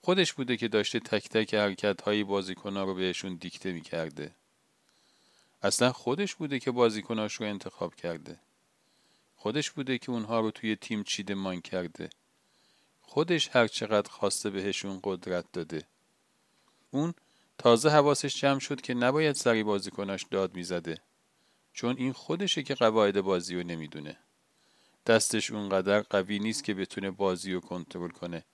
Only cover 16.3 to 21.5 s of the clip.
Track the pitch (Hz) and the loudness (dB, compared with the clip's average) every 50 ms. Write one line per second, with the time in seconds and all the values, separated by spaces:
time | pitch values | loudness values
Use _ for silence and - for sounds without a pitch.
16.3 | _ _ _ _ _ _ _ _ _ _ _ _ - 135 151 170 170 _ _ _ | _ _ _ _ _ _ _ _ _ _ _ _ -4 -2 -2 -2 -4 _ _ _
17.3 | _ _ _ _ _ _ - 120 117 117 131 156 151 147 143 143 143 - - 143 | _ _ _ _ _ _ 8 8 8 8 8 6 6 8 8 6 4 2 0 -4
18.3 | - - - 139 139 135 - - 147 127 - - 131 120 120 123 135 151 156 151 | -4 0 2 2 2 2 0 -6 -8 -8 -4 -4 -2 2 4 4 4 4 2 2
19.3 | 139 - - 123 117 110 107 104 104 98 95 101 - - 101 98 98 92 - - | 2 2 2 4 4 4 4 2 0 0 0 -4 -6 -6 -4 -4 -4 -6 -6 -2
20.3 | - 95 95 92 92 92 87 87 90 87 82 85 80 78 _ _ _ _ _ _ | 0 0 0 0 -2 -8 -6 -4 -4 -4 -2 -4 -6 -6 _ _ _ _ _ _
21.3 | _ _ _ _ | _ _ _ _